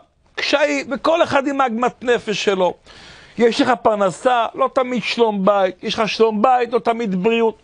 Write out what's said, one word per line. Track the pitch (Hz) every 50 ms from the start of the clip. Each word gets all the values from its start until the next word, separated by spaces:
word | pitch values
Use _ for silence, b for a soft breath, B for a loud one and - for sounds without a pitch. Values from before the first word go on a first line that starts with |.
| - _ _ _ _ _ -
קשיים, | - - - 285 277 302 294 294 277 - 220
וכל | 269 220 - 302 330 349 302
אחד | - - 277 262
עם | 285 277 269
העגמת | 262 247 220 226 247 233 - - -
נפש | 254 233 214 - 220 202 - -
שלו. | 208 196 185 180 170 - - _ B B B B B B B B B B
יש | B 233 233 220 -
לך | 269 247 247 -
פרנסה, | - 233 214 208 202 190 156 - - 254 247 240 220 - -
לא | - 262 254 -
תמיד | 269 254 247 254 220 -
שלום | - - 233 233 220 208 196 190
בית. | 202 202 202 190 190 185 - -
יש | 196 -
לך | 226 220 190
שלום | - - 220 226 214 202
בית, | 220 262 254 254 240 240 247
לא | 226
תמיד | - 233 233 233 240 202 185 180 180
בריאות. | 226 226 233 226 220 214 -